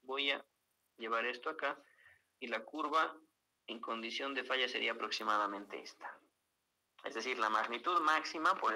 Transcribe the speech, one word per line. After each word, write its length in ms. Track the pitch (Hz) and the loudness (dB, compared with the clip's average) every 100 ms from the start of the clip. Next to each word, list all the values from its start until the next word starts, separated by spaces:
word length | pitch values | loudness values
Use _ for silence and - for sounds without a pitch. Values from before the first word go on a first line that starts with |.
Voy 280 | - 135 139 | -2 0 2
a 140 | 139 - _ _ _ _ - | 0 -2 _ _ _ _ -10
llevar 300 | 113 113 120 | 0 2 0
esto 240 | 123 156 | -2 -6
acá 320 | 156 139 151 - _ - - _ _ | -2 -2 -2 -10 _ -20 -20 _ _
y 80 | 120 | -4
la 180 | 113 | -4
curva 540 | 113 151 151 156 165 - _ _ _ _ - | -4 -4 2 4 2 -2 _ _ _ _ -12
en 140 | 113 | -8
condición 540 | - 113 113 113 135 | -4 -4 -2 -4 -2
de 100 | 135 | -2
falla 240 | 127 127 123 | 0 0 2
sería 240 | 123 117 | 0 0
aproximadamente 880 | 113 107 - 107 107 104 101 101 71 | -2 -4 -2 2 2 2 -2 -8 -12
esta. 400 | - - - - _ _ _ _ _ _ _ - | -12 -14 -14 -14 _ _ _ _ _ _ _ -10
Es 120 | 110 | -6
decir, 240 | 110 123 123 | -4 -2 0
la 120 | 110 | 2
magnitud 500 | 107 110 117 139 175 | 2 2 0 2 4
máxima 520 | 156 156 156 165 160 | 4 4 2 0 2
por 180 | 190 113 | 4 2